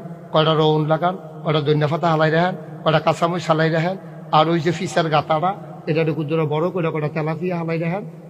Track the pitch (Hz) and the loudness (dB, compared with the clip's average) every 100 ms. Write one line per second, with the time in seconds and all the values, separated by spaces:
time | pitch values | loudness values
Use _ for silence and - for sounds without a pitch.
0 | - - - 160 156 156 151 156 151 156 | -6 -14 0 2 4 4 4 4 2 2
1 | 175 190 151 156 160 151 147 151 151 160 | 0 -2 -10 -8 -2 0 2 2 2 0
2 | 170 156 160 160 180 - - - 165 156 | 0 2 2 2 0 -2 -10 -4 0 2
3 | 220 - 170 175 156 156 160 160 170 190 | 2 2 0 0 0 2 2 2 0 -4
4 | - - - 156 156 170 170 165 175 180 | -10 -16 0 4 4 2 0 -2 -2 0
5 | 165 151 143 156 180 196 - - - 156 | 2 2 2 0 0 -2 -10 -8 -2 0
6 | 160 151 143 160 156 151 175 180 160 156 | 0 0 -2 0 0 0 0 0 -2 -2
7 | 151 160 156 160 175 175 165 165 170 185 | -4 -2 -4 -4 -4 -2 -2 -2 -2 -4
8 | 170 - | -6 -14